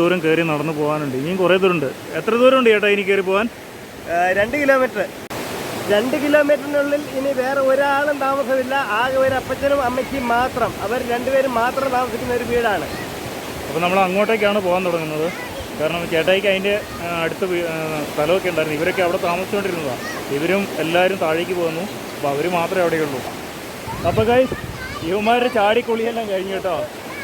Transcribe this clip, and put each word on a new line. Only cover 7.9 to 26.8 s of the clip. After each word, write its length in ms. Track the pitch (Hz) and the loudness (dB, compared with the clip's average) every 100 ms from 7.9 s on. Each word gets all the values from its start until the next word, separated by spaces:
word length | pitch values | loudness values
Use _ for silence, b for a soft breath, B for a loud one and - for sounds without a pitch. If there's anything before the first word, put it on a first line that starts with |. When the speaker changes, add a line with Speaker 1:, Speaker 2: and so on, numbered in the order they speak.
| 277 294 285 269 | 2 0 0 0
Speaker 2:
താമസമില്ല. 480 | 277 247 262 254 269 240 214 | 0 0 0 0 -2 0 0
ആകെ 180 | 254 262 262 | 2 2 2
ഒരു 80 | 262 | 0
അപ്പച്ചനും 400 | 254 262 277 285 247 | -2 -2 0 2 2
അമ്മച്ചിയും 380 | 254 - 269 240 | -2 -2 -2 0
മാത്രം, 380 | 240 254 247 214 - 202 | 2 2 0 -2 -2 -4
അവർ 100 | 247 240 | -2 -2
രണ്ടുപേരും 400 | 240 254 269 269 233 | -2 2 2 2 2
മാത്രം 260 | 240 262 269 247 | 0 0 0 0
താമസിക്കുന്ന 380 | 247 226 247 240 | 0 -2 -2 -2
ഒരു 80 | 233 | 0
വീടാണ്. 360 | 240 233 185 143 - - - - - - - - | 0 2 0 -2 -8 -8 -10 -10 -10 -10 -10 -6
Speaker 1:
അപ്പോൾ 120 | 160 175 | -2 2
നമ്മൾ 140 | 190 185 | 2 2
അങ്ങോട്ടേക്കാണ് 520 | 190 214 226 208 208 185 | 2 2 2 2 2 2
പോകാൻ 180 | 180 180 | 0 0
തുടങ്ങുന്നത്. 360 | 170 156 151 165 - - - - - | -2 -2 -2 -2 -4 -8 -10 -8 -4
കാരണം 240 | 156 170 170 165 | -2 -2 -2 0
ചേട്ടായിക്ക് 340 | 165 190 202 | 2 4 2
അതിൻ്റെ, 240 | 190 196 208 - - 170 | 2 0 0 -4 -8 -6
ആ, 20 | 170 | -2
അടുത്ത് 200 | 165 160 190 | -2 -2 -2
വീ-, 120 | 175 170 | 0 -2
ആ, 60 | 160 156 156 135 | -4 -4 -4 -4
സ്ഥലമൊക്കെ 380 | 151 151 190 180 | 0 2 2 2
ഉണ്ടായിരുന്നു. 260 | 156 156 147 | 0 0 0
ഇവരൊക്കെ 240 | 175 185 175 | 0 2 0
അവിടെ 120 | 185 180 | 0 0
താമസിച്ചുകൊണ്ടിരുന്നതാണ്. 720 | 175 190 202 196 170 143 120 - - - 139 | -2 -2 -2 -2 -4 -4 -6 -6 -8 -4 -2
ഇവരും 240 | 170 196 196 - | 0 0 0 -2
എല്ലാവരും 340 | 156 170 185 190 165 | 0 2 2 2 0
താഴേക്ക് 300 | 165 175 180 | 0 0 -2
പോകുന്നു. 240 | 165 160 208 - - - | -2 -2 -6 -8 -10 -4
അപ്പോൾ 160 | 143 | -2
അവർ 120 | 139 165 | 0 0
മാത്രമേ 260 | 180 170 190 | 0 0 0
അവിടെയുള്ളൂ. 340 | 170 165 151 131 - - - - - - - - 170 | 2 2 0 -4 -8 -10 -12 -12 -12 -12 -10 -4 0
അപ്പോൾ 160 | 214 220 | 2 4
ഗൈസ്, 260 | 247 254 - - - - - 160 | 4 4 -2 -8 -10 -10 -6 -2
ഇവന്മാരുടെ 420 | 196 214 247 247 | 0 2 4 2
ചാടിക്കുളിയെല്ലാം 720 | 240 202 226 240 226 226 233 220 | 4 4 4 2 0 0 -2 -2
കഴിഞ്ഞു 240 | 190 190 190 | -2 -2 -4
കേട്ടോ. 180 | 180 156 | -2 -2